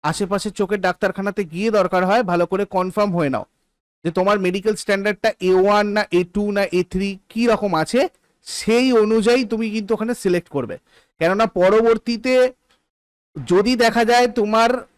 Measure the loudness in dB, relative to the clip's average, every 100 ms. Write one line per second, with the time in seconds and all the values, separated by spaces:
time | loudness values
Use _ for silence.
0 | -4 -4 -4 -4 -6 -6 -4 -2 -2 -2
1 | -4 -4 -6 -6 -8 -4 0 0 2 0
2 | 2 0 0 -2 0 -2 -2 -4 -4 -2
3 | -2 0 -2 -4 -8 _ _ _ _ _
4 | -6 -2 0 0 -2 -2 -4 -4 -2 -2
5 | -2 -2 -4 -2 2 2 4 2 2 -2
6 | -2 -2 -2 -4 -4 -2 -2 -2 -2 -4
7 | -4 -6 _ -2 0 0 0 -2 0 0
8 | 0 _ _ _ -14 -8 0 2 4 2
9 | 4 2 2 0 0 -4 -4 -6 -4 -4
10 | -4 -4 -2 -2 -2 -8 -6 -12 _ _
11 | _ _ -2 2 0 2 4 4 4 2
12 | -2 -4 2 4 2 -2 _ _ _ _
13 | _ _ _ -14 0 2 2 2 2 2
14 | 4 4 4 0 0 2 2 0 -6